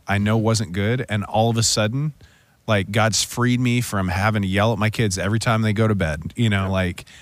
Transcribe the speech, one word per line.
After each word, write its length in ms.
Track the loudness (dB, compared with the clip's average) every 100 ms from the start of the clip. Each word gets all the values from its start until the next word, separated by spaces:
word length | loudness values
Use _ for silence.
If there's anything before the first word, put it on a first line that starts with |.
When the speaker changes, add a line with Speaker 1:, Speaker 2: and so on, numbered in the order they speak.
| -2
Speaker 1:
I 120 | 0
know 180 | 2 2
wasn't 360 | 2 0 0
good. 320 | -2 -2 -2 -2
And 160 | -4
all 260 | -2 0 2
of 60 | 2
a 60 |
sudden, 500 | 0 0 0 -2 -4 -6 -16 _ _ _ -2
like, 240 | 0 0
God's 340 | 0 2 0
freed 360 | -4 0 2 2
me 200 | 2 0
from 280 | -2 -2 -2
having 340 | 0 0 0
to 60 | 0
yell 240 | 2 2
at 60 | 2
my 120 | 0
kids 260 | 0 -2 -2
every 200 | -2 -2
time 240 | 0 2
they 100 | 2
go 160 | 2 2
to 60 |
bed, 380 | 2 0 -4 -8 -2
you 140 | 0
know, 140 | 2
Speaker 2:
Yep. 60 | 0
Speaker 1:
like, 340 | 0 -2 -4 -14 -14